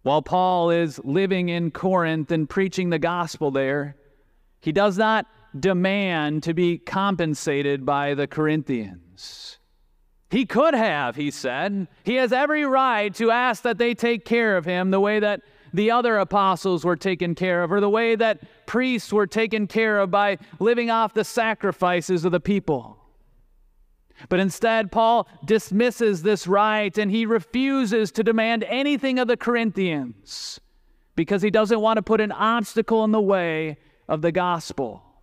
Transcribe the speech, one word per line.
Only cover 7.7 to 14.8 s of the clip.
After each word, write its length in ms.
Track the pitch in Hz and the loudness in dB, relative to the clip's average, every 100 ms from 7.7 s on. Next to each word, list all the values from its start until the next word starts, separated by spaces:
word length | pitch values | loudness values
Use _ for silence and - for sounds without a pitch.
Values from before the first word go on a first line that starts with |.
| 139 135 | -2 -2
by 280 | 143 143 | -2 0
the 140 | 143 139 | -2 -4
Corinthians. 1300 | - 156 156 139 123 101 85 85 92 - - - - _ _ _ _ _ _ _ | -2 0 0 -2 -4 -6 -14 _ -20 -20 -18 -20 -20 _ _ _ _ _ _ _
He 140 | 226 226 | -2 0
could 280 | 220 320 | 2 2
have, 440 | 262 220 151 123 123 | 2 0 0 -4 -4
he 140 | 147 | -6
said. 580 | - 131 127 185 202 180 _ - | -4 -6 -4 -4 -4 -8 _ -2
He 100 | 254 | 0
has 160 | 247 | 2
every 340 | 254 294 302 285 | 0 0 0 2
right 480 | 262 262 220 208 190 | 2 2 0 -2 0
to 140 | 226 | 2
ask 340 | 233 254 220 | 2 0 0
that 140 | 240 226 | -2 0
they 160 | 240 | 0
take 300 | 233 233 233 | 0 0 -2
care 320 | - 233 226 190 | 0 2 2 0
of 80 | |
him 260 | 165 180 | 0 -2